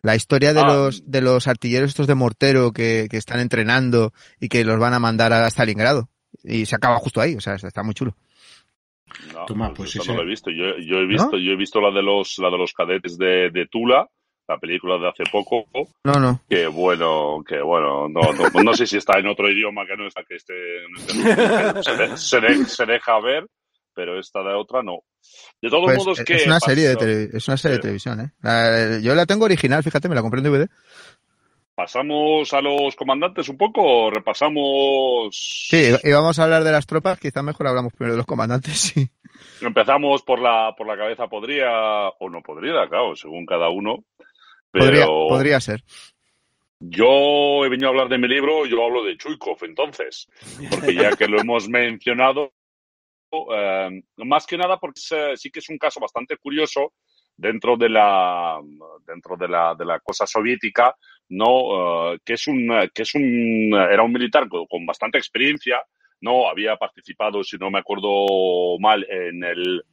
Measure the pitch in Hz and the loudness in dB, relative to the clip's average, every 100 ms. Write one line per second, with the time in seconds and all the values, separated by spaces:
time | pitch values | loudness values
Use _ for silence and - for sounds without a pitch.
0 | 107 110 - 139 143 151 143 143 139 131 | 2 0 2 4 4 6 6 6 2 -2
1 | - 135 127 127 131 123 123 123 139 - | -4 0 2 2 0 -4 -2 0 0 0
2 | 143 135 120 110 139 131 120 110 113 113 | 0 2 2 2 2 4 2 0 0 0
3 | 110 113 - 120 120 117 110 127 127 120 | -2 -6 -4 -4 -2 0 2 2 4 2
4 | 110 _ - _ 110 120 110 110 120 123 | 2 _ -20 _ -2 0 2 2 2 2
5 | 117 113 113 113 113 - 113 101 117 143 | 0 2 4 4 2 2 -2 2 2 0
6 | 117 _ _ - - 113 107 113 127 120 | -4 _ _ -20 -6 -4 -2 0 2 0
7 | 120 117 143 127 98 98 95 - 107 104 | 0 -2 -2 -2 -8 -8 -10 -8 -8 -4
8 | 127 - _ _ _ - _ _ _ _ | -6 -6 _ _ _ -20 _ _ _ _
9 | _ - 78 80 95 107 110 - 95 - | _ -20 -18 -14 -8 -6 -6 -6 -10 -8
10 | 131 113 87 110 - 82 92 82 82 92 | -6 -4 -6 -8 -8 -6 -4 -6 -2 0
11 | 92 104 131 101 92 95 98 110 101 98 | 2 2 2 0 0 -2 0 2 2 2
12 | 98 101 95 - 92 90 90 - 87 95 | 2 0 -2 -2 0 0 -4 -4 -2 -2
13 | 90 85 92 92 90 85 85 117 120 135 | -4 -2 0 2 2 -2 -4 -2 4 4
14 | - _ _ _ - 123 82 92 90 90 | 2 _ _ _ -8 -8 -4 -6 -2 -2
15 | 87 - 82 104 98 120 104 127 156 _ | -2 -4 -4 -2 -2 -4 -4 -10 -10 _
16 | 139 143 127 127 _ 95 82 78 90 85 | 0 2 2 0 _ 0 0 0 0 2
17 | 85 78 73 76 76 78 73 85 73 71 | 0 0 -2 -4 -6 -4 0 0 2 -2
18 | 76 78 80 - - - 110 113 117 101 | -2 2 2 2 0 4 2 2 0 -2
19 | - 98 101 101 101 101 107 104 95 98 | 2 0 0 -2 0 0 -2 -6 -10 -10
20 | 101 - - 87 - 92 87 87 87 87 | -10 -12 -16 -18 -16 -14 -12 -12 -14 -16
21 | - - 226 208 226 220 202 202 180 113 | -8 0 2 4 4 2 0 -2 -4 -2
22 | 110 - - 127 113 143 127 - 113 117 | -2 -4 0 2 4 2 0 -2 -2 -2
23 | - 113 117 147 196 _ _ _ _ - | 2 0 0 -4 -6 _ _ _ _ -10
24 | 87 92 - 101 95 101 107 127 110 87 | -8 -8 -8 -8 -4 -4 -4 -6 -6 -12
25 | _ _ _ - - _ 117 151 180 127 | _ _ _ -20 -20 _ -2 2 4 2
26 | 185 180 120 170 151 165 - 135 151 120 | 0 -4 0 2 4 2 2 2 2 2
27 | 113 107 107 110 - 131 156 127 110 101 | 0 0 -2 -6 -4 -2 0 -2 -2 -6
28 | 127 110 139 _ 110 117 117 113 113 113 | -8 -8 -10 _ -2 2 4 2 0 0
29 | 113 151 175 208 220 180 131 147 156 151 | 2 2 2 2 2 2 2 0 0 -2
30 | 180 139 113 131 143 139 170 _ _ - | -2 -2 -2 -2 2 2 0 _ _ -20
31 | - _ _ _ _ _ _ - 87 123 | -20 _ _ _ _ _ _ -10 -6 -6
32 | 147 147 151 156 147 143 143 143 139 - | -4 0 2 2 0 -2 0 0 -2 -4
33 | 135 135 180 180 143 135 214 220 170 120 | -2 0 -2 -4 -8 -2 -2 2 4 4
34 | 110 107 110 104 151 151 139 139 139 135 | 4 0 -4 0 0 0 0 2 2 2
35 | 131 123 107 - - - - 165 127 123 | 2 0 -2 -8 -10 -10 0 4 6 4
36 | 151 147 160 160 160 160 160 151 - 156 | 4 4 4 2 4 4 4 2 0 -2
37 | 190 185 143 143 143 151 143 127 123 - | -2 -4 -6 -6 -6 -4 -2 -2 -4 -6
38 | 120 117 120 117 113 127 139 147 - - | -4 -2 -2 -4 -2 -2 -4 -4 -2 0
39 | 131 _ _ _ - - 120 113 110 139 | -2 _ _ _ -20 -8 -2 2 4 2
40 | 143 139 - 123 123 113 110 104 107 101 | 2 0 0 2 2 2 0 -4 -10 -6
41 | 107 117 110 107 113 143 127 113 110 107 | -6 -6 -8 -8 -6 -2 0 0 0 -2
42 | 98 - 92 85 - 78 95 160 80 87 | -4 -6 -12 -12 -14 -10 -4 -2 0 0
43 | 117 76 76 82 80 87 85 92 104 127 | -2 -6 -12 -14 -4 0 0 -2 -4 -6
44 | _ _ _ _ - _ _ 95 107 147 | _ _ _ _ -20 _ _ 2 4 4
45 | 78 78 78 104 143 139 120 107 _ - | 4 2 2 2 2 0 -2 -10 _ -20
46 | - _ _ _ _ _ _ _ - 90 | -20 _ _ _ _ _ _ _ -10 4
47 | 117 139 143 147 143 143 135 127 135 131 | 6 6 6 4 2 2 0 0 2 2
48 | 127 127 123 139 143 156 139 117 117 123 | 2 0 2 2 2 0 0 0 2 0
49 | 104 85 143 151 98 82 85 82 147 - | -4 -6 -10 -10 -8 -8 -10 -6 -6 -6
50 | 67 - - _ - - 143 - 143 - | -12 -12 -20 _ -20 -18 -8 -2 0 4
51 | 104 104 104 104 113 117 101 120 120 113 | 2 4 2 2 0 -2 0 0 0 -2
52 | 123 120 131 135 143 _ _ _ _ _ | -4 2 2 2 -6 _ _ _ _ _
53 | _ _ _ 156 - 110 101 95 92 95 | _ _ _ -10 -4 -4 -2 -2 -4 -10
54 | _ - 120 147 - 170 180 185 160 135 | _ -14 -2 -2 -2 -4 -2 -2 -6 -14
55 | - 156 147 131 139 156 - 156 151 - | -8 -4 -4 -6 -12 -16 -16 -6 -6 -6
56 | 110 120 123 151 143 147 156 143 143 _ | -8 -8 -10 -12 -8 -4 -4 -4 -6 _
57 | _ _ _ _ 104 110 113 120 117 110 | _ _ _ _ -6 -2 0 2 4 6
58 | 101 98 90 87 85 78 73 76 80 76 | 4 4 2 0 -4 -6 -12 -20 -20 -20
59 | - 85 - 90 90 87 82 80 85 82 | -20 -20 -14 -8 -2 0 0 -2 -4 -6
60 | - 95 101 110 110 123 110 110 123 - | -6 -6 -4 -2 -2 -2 -2 2 2 2
61 | _ _ _ 92 113 127 123 95 90 85 | _ _ _ 0 4 4 2 -2 0 0
62 | 85 85 - 117 - 135 117 113 95 - | -2 -6 -6 -6 -2 -2 0 2 0 -4
63 | 113 151 135 120 117 113 110 101 92 101 | -6 -2 0 0 0 0 2 2 4 4
64 | 117 123 123 151 120 87 82 87 85 - | 2 0 0 0 0 -6 -8 -8 -8 -6
65 | 107 - - 113 135 147 123 123 - _ | -4 -4 -4 -2 -2 -2 -4 -4 -6 _
66 | _ _ 110 127 107 82 107 104 107 - | _ _ -2 0 0 -2 -4 -4 -6 -10
67 | - 90 107 101 95 95 95 98 - 101 | -20 -6 -4 -4 -8 -8 -6 -6 -4 -6
68 | 101 101 101 95 92 90 90 87 107 107 | -2 0 0 0 0 0 -2 0 2 2
69 | 95 95 90 87 87 87 90 90 - | -2 -8 -8 -8 -8 -4 -4 -4 -8